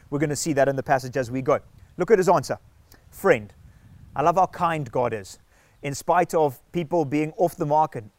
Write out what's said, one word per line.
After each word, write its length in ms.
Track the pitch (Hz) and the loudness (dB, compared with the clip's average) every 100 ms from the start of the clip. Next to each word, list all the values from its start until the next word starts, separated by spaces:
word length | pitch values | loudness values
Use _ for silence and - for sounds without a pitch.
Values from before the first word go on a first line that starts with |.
| - | -8
We're 120 | 143 | -4
gonna 160 | 151 143 | -2 -2
see 160 | 170 | -2
that 160 | 139 135 | 2 2
in 80 | 135 | 2
the 60 | |
passage 340 | 127 135 127 135 | 0 0 0 -4
as 140 | 117 | -4
we 120 | 131 | -4
go. 160 | 131 127 - - - - | 0 0 -2 -20 -14 -6
Look 160 | 180 | 2
at 60 | 208 | 4
his 100 | 180 | 4
answer. 300 | 170 127 110 - _ _ - _ | 2 0 -8 -12 _ _ -20 _
"Friend." 420 | - 196 135 104 - - - - - - | -2 2 2 0 -18 -20 -20 -20 -20 -10
I 80 | - | -2
love 140 | 156 185 | 0 2
how 100 | 180 | 0
kind 440 | - 175 160 131 | 0 -2 -2 -4
God 220 | 131 123 | -2 -2
is. 260 | 110 95 - _ _ _ _ | -4 -10 -20 _ _ _ _
In 140 | 143 | -10
spite 400 | 139 - 170 175 | -6 0 0 2
of 260 | 170 151 123 _ | 2 0 -2 _
people 320 | 175 160 175 | -6 -2 -2
being 280 | 143 147 156 - | 0 -2 -2 0
off 180 | 175 | -2
the 100 | - | -2
mark 300 | 151 151 156 | 0 0 0
and 160 | 131 107 | -4 -14